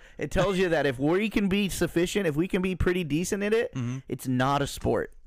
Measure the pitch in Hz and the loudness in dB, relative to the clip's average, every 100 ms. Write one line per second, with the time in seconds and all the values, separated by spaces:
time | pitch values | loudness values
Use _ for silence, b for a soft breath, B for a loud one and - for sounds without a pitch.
0 | B B 147 190 185 185 185 160 139 123 | B B -2 0 2 2 2 2 2 0
1 | 143 185 220 226 202 202 196 - 170 165 | 2 2 2 0 2 2 0 0 0 2
2 | 175 202 180 143 185 185 185 180 185 180 | 0 0 0 0 0 0 -2 0 0 0
3 | 160 147 180 202 208 226 240 131 120 131 | 0 -2 0 -2 0 0 0 -4 -6 -6
4 | - 127 - 127 131 143 139 - 120 110 | -8 -6 -2 0 2 2 -2 -2 -2 0
5 | - - | -2 -10